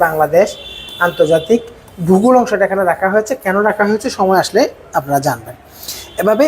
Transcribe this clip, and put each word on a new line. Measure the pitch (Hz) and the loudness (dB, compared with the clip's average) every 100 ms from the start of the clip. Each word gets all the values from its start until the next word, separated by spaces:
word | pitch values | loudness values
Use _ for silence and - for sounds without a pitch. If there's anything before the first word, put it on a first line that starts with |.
বাংলাদেশ, | 165 156 151 165 208 - - - - - 175 | 0 0 2 2 2 -2 -16 -18 -12 -4 -2
আন্তর্জাতিক, | 170 160 165 160 233 - - - - 170 | 2 2 2 2 0 -2 -20 -18 -4 2
ভূগোল | 190 240 254 | 4 4 4
অংশটা | 240 202 196 | 2 0 0
এখানে | 196 180 | 0 0
রাখা | 165 190 | 0 0
হয়েছে। | 214 214 269 | 0 -2 -4
কেন | 190 196 208 | -2 0 0
রাখা | 208 202 | 0 0
হয়েছে | 214 254 - | -2 -4 -2
সময় | 190 185 | 2 2
আসলে | - 202 - - - 165 | 2 0 0 -4 -8 -6
আপনারা | 139 139 143 | -2 -2 -2
জানবেন। | 117 117 - - - - - - - | -4 -8 -18 -20 -20 -16 -16 -12 -2
এভাবে | 190 220 | 0 2